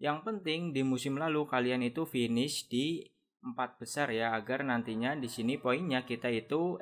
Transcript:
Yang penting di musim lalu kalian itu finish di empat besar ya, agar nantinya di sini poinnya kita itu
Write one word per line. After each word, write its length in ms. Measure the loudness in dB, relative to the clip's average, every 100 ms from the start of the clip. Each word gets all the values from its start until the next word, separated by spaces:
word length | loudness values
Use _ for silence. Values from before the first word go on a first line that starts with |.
Yang 240 | -2 0
penting 480 | -2 -4 -2 -2 0
di 80 | 2
musim 400 | 2 2 0 0
lalu 240 | 2 2
kalian 400 | 2 2 2 2
itu 240 | 0 -2 -2
finish 560 | 0 2 2 2 -2 -2
di 320 | 0 0 -2 -8 _ _ _
empat 400 | -8 -4 -4 -4
besar 320 | -6 -2 0
ya, 240 | 2 2
agar 320 | 0 -2 -2 0
nantinya 480 | 0 0 -2 -2
di 160 | -2 -4
sini 320 | -2 -2 0
poinnya 400 | 2 2 2 0
kita 240 | -2 -2 0
itu 480 | 0 0 0 0 0